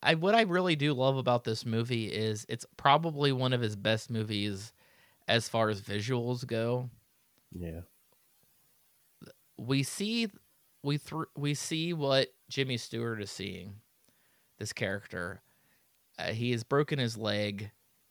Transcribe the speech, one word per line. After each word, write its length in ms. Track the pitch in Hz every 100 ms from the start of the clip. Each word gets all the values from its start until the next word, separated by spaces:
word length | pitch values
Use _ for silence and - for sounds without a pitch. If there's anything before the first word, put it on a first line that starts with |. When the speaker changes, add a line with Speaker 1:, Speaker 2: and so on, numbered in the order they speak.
Speaker 1:
I, 120 | -
what 200 | 160 185 226
I 60 |
really 340 | 214 175 185 151
do 160 | 143
love 240 | 131 131 135
about 260 | 123 120
this 220 | 117 110 120
movie 400 | 113 117 120 107
is 400 | 104 110 107 -
it's 180 | 113 - -
probably 560 | 143 147 165 143 143
one 200 | 131 127
of 80 | 123
his 140 | 113
best 360 | 104 104 110 -
movies 640 | 113 110 104 104 98 113 - _ _ _ _ -
as 220 | 117 -
far 220 | 113 110
as 100 | 101
visuals 640 | 107 104 107 127 120 123 120
go. 420 | 113 117 123 127 - _ _ _ _ _
Speaker 2:
Yeah. 280 | 90 87 82 87 _ _ _ _ _ _ _ _ _ _ _ _ _ - - _ -
Speaker 1:
We 240 | 113 139
see, 460 | 135 - 208 233 226 - _ _ _ _
we 160 | 143 147
thr-, 260 | - 156 147 -
we 180 | 143
see 380 | 147 - 160 170
what 400 | 165 139 135 - - -
Jimmy 280 | - 131 120
Stewart 440 | - 117 117 110
is 80 | 98
seeing, 460 | - 95 92 92 104 _ _ _ _ _ _ _ -
this 140 | 107
character. 680 | - 101 101 - 92 87 92 - _ _ _ _ _ _ -
Uh, 100 | -
he 200 | 113 120
has 100 | 117
broken 360 | 113 143 147 143
his 160 | 120 110
leg 540 | 107 104 104 101 104 - _ _ _